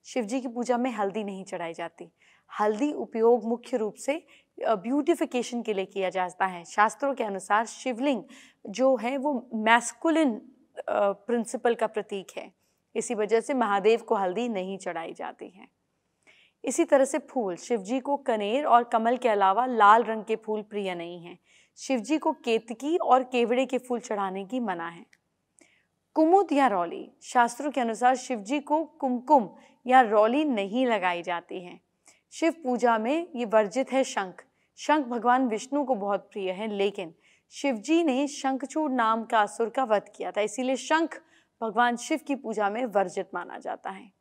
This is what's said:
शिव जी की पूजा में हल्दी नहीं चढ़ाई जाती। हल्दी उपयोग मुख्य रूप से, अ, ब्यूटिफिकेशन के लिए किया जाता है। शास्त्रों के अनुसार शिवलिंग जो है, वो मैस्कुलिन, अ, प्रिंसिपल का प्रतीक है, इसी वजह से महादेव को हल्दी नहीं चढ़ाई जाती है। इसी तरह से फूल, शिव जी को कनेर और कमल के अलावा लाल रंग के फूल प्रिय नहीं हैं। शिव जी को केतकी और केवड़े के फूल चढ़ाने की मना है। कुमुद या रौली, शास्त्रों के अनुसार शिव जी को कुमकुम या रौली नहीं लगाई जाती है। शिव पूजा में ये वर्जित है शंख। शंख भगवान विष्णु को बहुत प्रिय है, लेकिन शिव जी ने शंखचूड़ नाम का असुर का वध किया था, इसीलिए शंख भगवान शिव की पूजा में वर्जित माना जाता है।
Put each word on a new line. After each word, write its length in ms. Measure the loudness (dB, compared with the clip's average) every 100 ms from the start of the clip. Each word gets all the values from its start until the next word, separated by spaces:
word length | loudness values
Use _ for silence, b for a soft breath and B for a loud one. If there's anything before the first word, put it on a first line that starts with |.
शिव 200 | -6 -6
जी 160 | -4 -6
की 80 | -6
पूजा 300 | -8 -4 -2
में 120 | -2
हल्दी 340 | -2 -4 -4
नहीं 200 | -8 -10
चढ़ाई 280 | -10 -8 -8
जाती। 400 | -8 -12 -12 -20 b b b b -2
हल्दी 320 | 0 0 -2
उपयोग 520 | -2 -6 2 4 4
मुख्य 320 | 2 -6 -4 -4
रूप 180 | -4
से, 320 | -6 -6 -6 _ b b -6 -2
अ, 80 |
ब्यूटिफिकेशन 880 | -2 0 -2 2 0 0 -2 -4 -6
के 120 | -4
लिए 100 | -4
किया 260 | -4 -4 -2
जाता 360 | -2 -4 -2 -4
है। 180 | -4
शास्त्रों 500 | -6 2 2 2 -4
के 100 | -2
अनुसार 420 | -4 -6 0 0 0
शिवलिंग 560 | -6 -6 -2 0 0 -4 B B B -12
जो 300 | 2 2 2
है, 200 | 0 -2
वो 320 | -2 -2 -4
मैस्कुलिन, 800 | -2 6 6 4 -2 2 4 2 0 -10 _ _ -12
अ, 340 | -2 2 2
प्रिंसिपल 600 | 0 -2 -2 -2 -2 0
का 120 | 0 -2
प्रतीक 400 | -4 -6 -10 -10 -14
है, 160 | -16 _ _ _ _ -8
इसी 180 | -4
वजह 260 | -2 2 0
से 140 | 2
महादेव 460 | 0 2 4 4 2
को 140 | 2
हल्दी 340 | 0 0 -2 -4
नहीं 300 | -4 -6 -8
चढ़ाई 340 | -8 -8 -10
जाती 360 | -10 -12 -12 -18
है। 200 | -18 -20 _ _ _ _ _ b b b b
इसी 200 | -6 -2
तरह 200 | 4 4
से 140 | 4 0
फूल, 380 | -4 -6 -4 -6
शिव 240 | -4 -4
जी 200 | -2 -4
को 160 | -2 -4
कनेर 480 | -2 -2 0 -2
और 200 | 4 4
कमल 320 | 4 0 0 0
के 120 | 0
अलावा 380 | 2 2 2 0
लाल 360 | 6 8 8
रंग 220 | 6 -4
के 120 | -4 -6
फूल 260 | -4 -6
प्रिय 320 | -6 -8 -6
नहीं 300 | -6 -10 -14
हैं। 140 | -16 -20 b b b -18
शिव 240 | -4 -2
जी 180 | 0 0
को 140 | 0
केतकी 640 | -4 -2 -2 -2 -8 -2 -2
और 260 | 4 4
केवड़े 440 | 4 0 2 2 0
के 120 | -2
फूल 220 | -4 -8
चढ़ाने 440 | -4 -4 -4 -6
की 160 | -6 -6
मना 280 | -4 -4 -8
है। 280 | -12 -20 _ _ _ _ _ b b b _ _
कुमुद 380 | 2 4 4 4
या 140 | 2 2
रौली, 460 | 2 -4 -8 -14 _
शास्त्रों 480 | 0 2 2 0 -4
के 100 | -2
अनुसार 360 | -2 2 2 2
शिव 220 | -2 -8
जी 220 | -2 -4
को 240 | 0 -2
कुमकुम 680 | -2 _ -2 -2 4 4 4 B B B 4
या 140 | 6
रौली 440 | 6 4 4 2
नहीं 420 | 0 -2 -2 0 0
लगाई 360 | 2 0 -2
जाती 380 | -4 -6 -8 -14
है। 200 | -12 -20 _ _ b b b
शिव 220 | 0 0
पूजा 460 | 0 -4 2 2 2
में 280 | 0 -2 -4 -6
ये 80 |
वर्जित 480 | 2 2 4 -2 0
है 120 | 0
शंख। 400 | 0 -4 -6 -10 _ _ _ -10
शंख 300 | 0 0 2
भगवान 420 | -2 2 4 2
विष्णु 360 | -2 -2 -2
को 100 | 0
बहुत 340 | -2 0 -4 -4
प्रिय 180 | -8 -6
है, 160 | -6 -6
लेकिन 480 | 0 -2 -2 -12 _ b b b
शिव 240 | -4 -2
जी 300 | -2 2 2
ने 240 | 4 0 -2
शंखचूड़ 640 | -2 -4 -4 -4 -4 -2
नाम 340 | 2 2 0
का 160 | 2 2
असुर 280 | 2 -2 -4
का 160 | -2
वध 240 | 2 0 0 -12
किया 140 | -6
था, 100 | -4
इसीलिए 360 | -4 -2 -2 -4
शंख 460 | 0 0 0 -6 b b b _
भगवान 340 | -4 2 0 0
शिव 240 | -4 -4 -4
की 80 |
पूजा 360 | -6 -4 -2 -2
में 160 | -2 0
वर्जित 420 | 0 0 -4 -6
माना 240 | -8 -10 -12
जाता 320 | -10 -10 -10
है। 220 | -14 -20 _